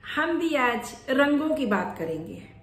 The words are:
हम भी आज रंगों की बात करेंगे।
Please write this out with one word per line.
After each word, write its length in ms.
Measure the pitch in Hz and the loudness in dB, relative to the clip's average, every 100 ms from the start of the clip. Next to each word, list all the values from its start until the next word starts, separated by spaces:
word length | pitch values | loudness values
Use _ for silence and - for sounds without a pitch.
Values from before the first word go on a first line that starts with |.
| - 294 | -4 -2
हम 240 | 330 330 | 0 0
भी 140 | 330 285 | 0 2
आज 400 | 247 233 - - - | 2 0 -6 -12 -2
रंगों 400 | 262 285 294 311 - | 2 4 4 2 0
की 100 | 240 | 2
बात 300 | 196 180 - | 0 0 -6
करेंगे। 420 | 160 156 - 90 - - | -6 -6 -8 -12 -16 -20